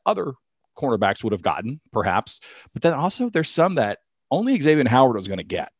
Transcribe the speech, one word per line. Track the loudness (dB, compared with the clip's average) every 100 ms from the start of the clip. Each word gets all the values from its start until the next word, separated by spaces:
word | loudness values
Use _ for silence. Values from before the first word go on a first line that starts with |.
other | -2 -2 -4 -10 _ _ _ -6
cornerbacks | -2 0 0 0
would | -4
have | -2
gotten, | -2 -4 -6 -12 _
perhaps. | -4 0 0 -2 -10 -16 -20 -18
But | -2
then | 0
also | 0 -2 -2 -2
there's | -2 -2
some | 2 2 2
that | -2 -4 _ _ _
only | -2 0 2
Xavier | 4 4 4
Howard | 4 4 2
was | -4
gonna | -8
get. | -6 -8 -8 _